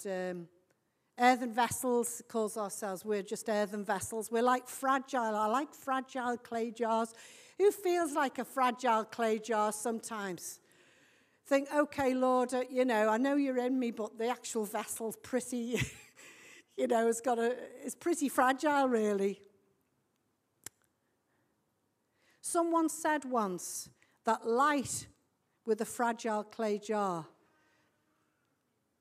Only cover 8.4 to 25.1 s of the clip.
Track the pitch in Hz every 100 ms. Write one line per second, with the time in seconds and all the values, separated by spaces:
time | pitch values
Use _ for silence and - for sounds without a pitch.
8.4 | 226 - 254 247 247 220 214 - 226 220
9.4 | 220 220 214 208 247 226 - 220 196 170
10.4 | - - _ _ _ _ _ _ _ _
11.4 | - 277 277 294 294 - 262 254 254 254
12.4 | 247 254 254 254 254 220 220 220 269 285
13.4 | 277 254 247 262 233 220 214 226 226 240
14.4 | - 226 202 214 208 - 226 214 - 254
15.4 | - 247 233 233 - - - - - -
16.4 | - - _ - 254 233 233 226 262 233
17.4 | 233 247 - 254 277 - 339 320 277 -
18.4 | 254 269 302 285 269 233 214 202 196 190
19.4 | - _ _ _ _ _ _ _ _ _
20.4 | _ _ - _ _ _ _ _ _ _
21.4 | _ _ _ _ _ _ _ _ _ _
22.4 | - 349 339 330 320 - 320 302 262 247
23.4 | 202 175 - - - - _ _ - 220
24.4 | 233 233 285 294 - - -